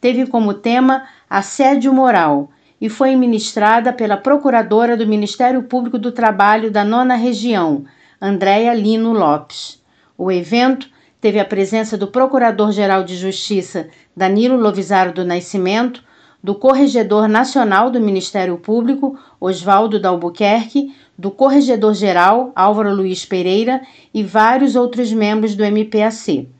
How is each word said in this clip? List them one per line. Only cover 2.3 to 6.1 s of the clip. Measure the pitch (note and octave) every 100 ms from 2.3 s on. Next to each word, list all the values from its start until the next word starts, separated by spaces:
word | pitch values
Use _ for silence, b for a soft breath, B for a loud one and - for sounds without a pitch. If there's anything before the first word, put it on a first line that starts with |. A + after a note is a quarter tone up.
| C#3+ C#3+ b b b
e | A3
foi | A3 C4
ministrada | C4 B3 A3+ A3 - G#3 A3+ A#3
pela | B3 A3 G3+
procuradora | A#3 C#4+ C#4+ A#3+ A3 G#3 A#3 A#3
do | A3
Ministério | G#3+ G#3 - B3 C4
Público | B3+ B3 A#3+ A#3
do | A#3+